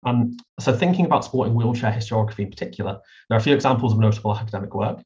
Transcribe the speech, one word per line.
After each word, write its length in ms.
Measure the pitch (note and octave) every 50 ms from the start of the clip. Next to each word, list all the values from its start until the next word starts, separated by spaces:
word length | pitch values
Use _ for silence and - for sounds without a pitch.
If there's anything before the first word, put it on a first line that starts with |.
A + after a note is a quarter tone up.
| _
Um, 280 | B2+ B2 A#2+ A#2 - - - - _ _ -
so 160 | - - A#2+
thinking 300 | A2+ - F3 F3+ F3+ F3+
about 220 | E3 D3 C3+ -
sporting 280 | - - B2+ B2 A2 A#2
wheelchair 380 | A#2 A#2 B2 B2 - - A2+ G#2
historiography 480 | A#2 A2 - A#2 A2 G#2+ G#2+ - -
in 100 | G2+ G2
particular, 480 | - - G2+ F#2 - - G2+ F#2+ G2 - _ _ - - _ _
there 80 | A#2
are 40 | A2+
a 20 | A2
few 120 | C#3+ D3
examples 380 | B2+ - C3+ C3 A#2 B2 A#2+ G#2+
of 60 | G#2+
notable 360 | A2 G#2+ G#2+ - - G#2+ G2+
academic 400 | G#2 A2+ A2 - - G2 G2 -
work. 280 | G2 G#2 A2 - - -